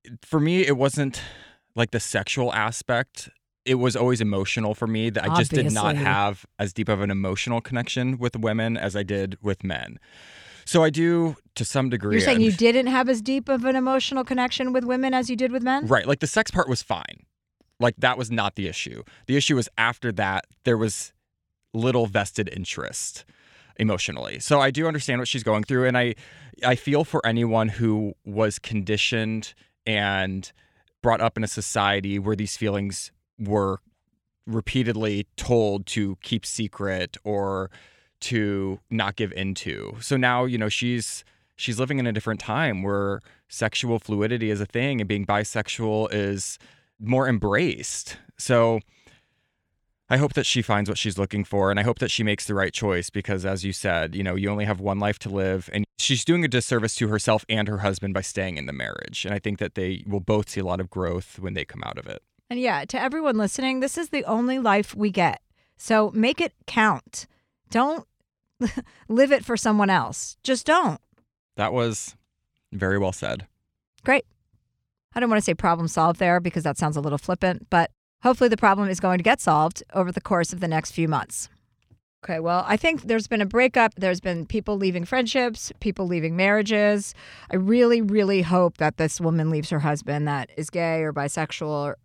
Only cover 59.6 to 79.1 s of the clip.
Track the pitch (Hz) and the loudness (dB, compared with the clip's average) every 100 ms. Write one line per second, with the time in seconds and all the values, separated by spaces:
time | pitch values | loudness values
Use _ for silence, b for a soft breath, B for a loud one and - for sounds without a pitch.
59.6 | 98 - 92 95 101 101 90 107 104 101 | -6 -4 -4 -4 -4 -4 0 0 0 -4
60.6 | 92 90 90 92 87 90 - - 92 95 | -4 -4 -4 -4 -2 -4 -8 -10 -8 -6
61.6 | - - - - - - _ _ - 247 | -8 -10 -12 -10 -12 -16 _ _ -10 -4
62.6 | 247 156 139 262 269 311 302 220 202 - | -2 -2 -4 -4 -4 -2 0 0 0 -2
63.6 | 262 262 269 339 320 285 - 220 247 262 | -2 -2 -2 -4 -4 -4 -2 0 0 0
64.6 | 226 202 202 202 208 185 170 - _ _ | 2 2 2 -2 -2 2 0 0 _ _
65.6 | _ - - 220 214 214 233 320 339 - | _ -10 2 2 4 2 2 2 -2 -6
66.6 | - - 214 139 - - - _ _ _ | -4 2 4 2 -4 -16 -16 _ _ _
67.6 | - 233 269 320 - _ _ _ _ - | -4 0 0 -2 -8 _ _ _ _ -4
68.6 | 240 - - _ - 226 277 277 - 226 | -4 -4 -12 _ 0 4 6 4 2 -2
69.6 | 226 208 202 180 120 - - - - 254 | 2 4 4 4 2 -6 -12 -6 -2 0
70.6 | - 339 262 143 _ _ _ _ _ - | 4 4 4 -2 _ _ _ _ _ -2
71.6 | 104 123 117 107 - - _ _ _ _ | 0 0 0 -2 -8 -16 _ _ _ _
72.6 | _ 98 92 98 95 - - 62 - _ | _ -2 2 2 2 -2 -4 -6 -10 _
73.6 | _ _ _ _ - 269 - _ _ _ | _ _ _ _ 2 2 0 _ _ _
74.6 | _ _ _ _ _ 233 240 214 196 165 | _ _ _ _ _ -2 2 2 2 0
75.6 | 185 165 165 - 165 170 180 175 175 175 | 2 0 0 2 2 4 4 4 2 -2
76.6 | 160 - 156 151 143 147 - 180 185 175 | -2 0 0 0 -2 -2 -2 0 0 -2
77.6 | - 175 165 _ _ _ 247 247 240 214 | 0 2 2 _ _ _ 2 6 4 6
78.6 | 214 196 196 185 185 | 4 4 2 0 2